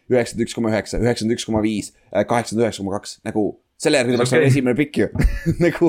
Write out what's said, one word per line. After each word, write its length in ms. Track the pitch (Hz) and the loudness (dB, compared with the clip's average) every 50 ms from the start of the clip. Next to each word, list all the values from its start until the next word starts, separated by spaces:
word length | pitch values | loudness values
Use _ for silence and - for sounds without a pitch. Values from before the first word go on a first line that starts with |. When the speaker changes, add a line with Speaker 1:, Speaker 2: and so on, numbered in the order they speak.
| _ | _
Speaker 1:
üheksakümmend 400 | - 127 123 117 - - 101 117 | 0 0 0 0 0 -2 -4 -4
üks 80 | 110 - | -4 -4
koma 160 | - 117 110 | -4 -2 0
üheksa, 300 | 110 101 95 - - 82 107 | 0 -2 -2 -4 -2 0 0
üheksakümmend 340 | 120 120 - 107 110 120 | 0 0 0 -2 -2 -2
üks 100 | 120 - - | -2 -2 -2
koma 140 | 110 107 107 | -2 0 0
viis, 280 | 110 107 104 - - - _ _ | 0 0 -2 -4 -8 -14 _ _
äh, 200 | _ - 98 107 | _ -2 -2 0
kaheksakümmend 420 | - 117 120 113 - 101 110 113 | 0 0 -2 -2 -2 -2 0 0
üheksa 180 | 107 101 - 98 | 0 -2 -4 -6
koma 100 | 95 98 | -6 -6
kaks, 200 | 104 - - - - - | -8 -8 -12 -16 -12 -12
nagu 200 | 107 101 107 104 90 - _ _ _ _ - | -6 -2 -2 -2 -2 -4 _ _ _ _ -4
selle 180 | - 156 151 135 | 0 2 2 2
järgi 160 | 120 123 123 | 2 2 2
peaks 160 | 117 120 127 - | 2 2 2 4
olema 120 | 165 151 | 4 4
Speaker 2:
Okei. 60 | 135 127 | 4 4
Speaker 1:
esimene 240 | 143 127 123 120 131 | 4 2 2 2 0
pikk 200 | 151 - - 131 | 0 -2 0 -2
ju. 80 | 101 - - - 143 - - | -2 0 0 2 2 2 0
<laughs> 280 | - - 165 - - 170 | 0 -2 -4 0 0 0
Nagu 240 | 170 - - 170 | 0 2 2 2